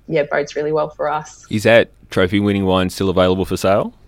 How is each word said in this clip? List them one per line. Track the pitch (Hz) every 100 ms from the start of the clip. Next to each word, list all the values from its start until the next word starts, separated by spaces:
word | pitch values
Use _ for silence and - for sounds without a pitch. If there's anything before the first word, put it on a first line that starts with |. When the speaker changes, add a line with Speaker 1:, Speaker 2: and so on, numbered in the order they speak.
| -
Speaker 1:
yeah, | 156
bodes | 143 151 143
really | 147 151
well | 156 156
for | - 151
us. | 151 160 - -
Speaker 2:
Is | 110
that | 107 117 - _ -
trophy-winning | - 90 101 101 101
wine | 95 92 92
still | - 95
available | 90 92 92
for | 90 92
sale? | 95 104 208 -